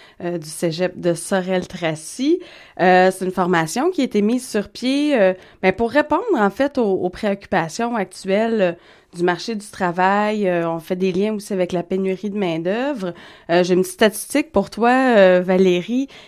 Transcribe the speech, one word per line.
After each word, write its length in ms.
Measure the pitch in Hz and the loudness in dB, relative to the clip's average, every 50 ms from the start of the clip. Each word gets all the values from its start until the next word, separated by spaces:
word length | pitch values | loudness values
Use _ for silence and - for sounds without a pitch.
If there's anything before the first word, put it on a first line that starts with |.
| - - _ - | -20 -20 _ -10
euh, 140 | 180 175 175 | -8 -6 -6
du 120 | 170 156 156 | -6 -8 -12
Cégep 500 | - - 180 170 156 170 180 175 - 165 | -8 -4 -4 -4 -2 -2 -4 -4 -4 -2
de 160 | 165 170 175 | -2 -2 -2
Sorel-Tracy. 1300 | 170 - - 202 190 180 190 185 180 180 - - 165 165 160 156 156 - - - - 262 302 339 359 - - - - - - _ - | -2 -2 -4 -2 -2 0 0 -2 -2 -2 -4 -6 -6 -4 -4 -4 -6 -10 -12 -8 -4 0 0 0 0 -2 -8 -20 -20 -20 -14 _ 2
Euh, 300 | 170 185 185 185 185 190 | 4 6 6 6 6 4
c'est 120 | 185 - 190 | 2 0 -4
une 60 | 185 | -4
formation 600 | 180 196 180 175 180 165 160 156 - 233 294 370 | -2 -2 0 2 2 0 0 0 -2 -2 -2 0
qui 100 | 370 - | 0 0
a 40 | 262 | -2
été 160 | 247 - 208 | 0 0 0
mise 260 | 202 214 247 254 254 | 2 2 0 -2 -4
sur 220 | - - 214 196 - | -4 -4 -4 -4 -6
pied, 500 | - - 233 262 269 285 294 302 285 226 | -8 -6 -4 -2 0 0 0 2 2 4
euh, 140 | 190 185 185 - - - - _ | 4 4 2 0 -8 -20 -8 _
ben, 100 | - 190 | 0 0
pour 180 | 185 - 233 226 | 2 2 0 0
répondre, 340 | 226 294 294 302 294 339 480 480 349 | 2 0 2 2 0 -2 0 0 2
en 140 | 233 208 196 | 2 2 2
fait, 260 | 190 - 269 285 - | 2 0 -2 0 0
aux, 140 | 262 233 202 | 0 0 0
aux 200 | 190 - - 185 | 0 0 -2 -4
préoccupations 840 | - - 220 202 202 202 - - 208 175 165 160 - - 233 240 240 | -4 -4 -4 -4 -4 -4 -4 -2 -2 -2 -2 -2 -4 -4 -4 -2 -2
actuelles, 640 | 220 185 185 - - - 185 190 208 226 226 226 214 | -4 -4 -6 -8 -10 -4 -2 0 0 0 0 0 2
euh, 120 | 190 175 170 - - - - _ _ _ - | 0 0 0 -4 -12 -20 -20 _ _ _ -6
du 60 | 170 175 | -2 0
marché 300 | 180 175 175 - - 226 | 0 0 -2 -4 -6 -8
du 120 | 202 202 | -8 -8
travail. 800 | - - - 190 175 175 185 185 190 202 208 208 214 214 208 202 | -12 -6 -4 -4 -2 0 2 2 2 2 2 0 0 -2 0 0
Euh, 220 | 180 175 170 170 165 | 0 0 0 0 -2
on 100 | 165 165 | -4 -6
fait 140 | 160 - 190 | -6 -6 -4
des 180 | 180 190 190 | -2 -2 0
liens 200 | 175 185 202 220 | 0 0 -2 -2
aussi 220 | 220 202 208 - 208 | -2 -6 -6 -6 -4
avec 180 | 180 180 175 | -2 -2 -2
la 100 | 180 175 | -2 -4
pénurie 460 | 175 - 190 190 190 190 185 185 - 208 | -4 -4 -4 -2 -2 -2 -4 -4 -6 -6
de 80 | 196 208 | -4 -2
main-d'œuvre. 760 | 196 175 160 165 165 180 202 233 254 285 294 214 185 175 170 - - - - - - - | -2 -2 -2 -2 -2 -2 -2 -2 -2 -4 -4 -4 -6 -8 -8 -10 -16 -20 -20 -14 -4 0
Euh, 160 | 170 175 180 | 2 2 4
j'ai 80 | 180 | 4
une 100 | 180 180 | 2 2
statistique 680 | 185 - - - 220 208 208 - - - - 285 302 - | 2 0 0 0 0 0 0 -2 -6 -4 -4 -4 -4 -2
pour 160 | - 202 196 - | -2 -2 -2 -2
toi, 220 | - 202 226 240 254 262 262 254 233 | -2 0 2 2 2 4 2 4 6
euh, 240 | 202 190 185 180 180 | 6 6 6 6 4
Valérie, 680 | 180 185 185 185 190 185 180 180 170 214 240 254 277 - - - - | 2 2 2 4 4 4 2 0 -2 -2 -4 -4 -4 -6 -10 -18 -20